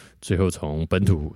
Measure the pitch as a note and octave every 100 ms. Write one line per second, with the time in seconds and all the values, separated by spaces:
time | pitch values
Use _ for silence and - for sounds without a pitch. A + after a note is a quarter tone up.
0 | - _ - F2+ F#2 - D2+ D#2 D#2+ F#2
1 | F#2+ D#2+ D2